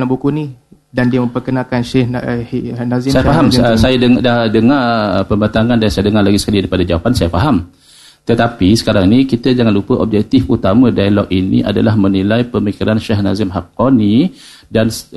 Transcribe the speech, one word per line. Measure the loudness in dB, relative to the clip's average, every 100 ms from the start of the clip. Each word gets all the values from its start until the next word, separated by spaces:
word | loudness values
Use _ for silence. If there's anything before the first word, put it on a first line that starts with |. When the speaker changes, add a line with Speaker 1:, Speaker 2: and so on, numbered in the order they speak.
| -2
Speaker 1:
dalam |
buku | -2 -2
ni." | -4 -6 -12 _ -20 _
Dan | -2 0
dia | 0 -2
memperkenalkan | -4 -4 -6 -4 -4
Syekh | -2 -2 -2
Na-, | -4
eh, | -6 -6 -6
Hi-, | -8 -6 -6 -4
Nazim, | -2 0
Speaker 2:
Saya | 0 2
Speaker 1:
Syekh |
Speaker 2:
faham, | 2 2
Speaker 1:
Nazim | 2 2
Speaker 2:
saya, |
Speaker 1:
tu. | 2
Speaker 2:
saya | 2 2
deng-, | 4 2
dah | 2 0 0
dengar, | 2 2 2 0 0 0 -2
uh, | -2
pembatangan | -2 0 0 0 0
dan | 0
saya | 0 0
dengar | 2
lagi | 2 0
sekali | 0 -2
daripada | 0 -2 0
jawapan, | 0 0 0
saya | 0
faham. | 0 0 0 -4 _ _ -20 -20 _
Tetapi | -2 0 0 0 2 2
sekarang | 0 2 4
ni | 2 2
kita | 0 0 0
jangan | 2
lupa | 0 0 -2
objektif | 0 -2 0 0 0
utama | -2 2 2 2
dialog | 2 0 0 0
ini | -2 0 0 0
adalah | 0 0 2
menilai | 2 0 0 0 -2
pemikiran | -4 -4 -2 -2 -2
Syekh | -2 -2 -2
Nazim | -2 -4
Haqqani | -6 -8 -2 0 2 2 2 0 -4 -20 -20 -4
dan, | -2 -2 -4 -10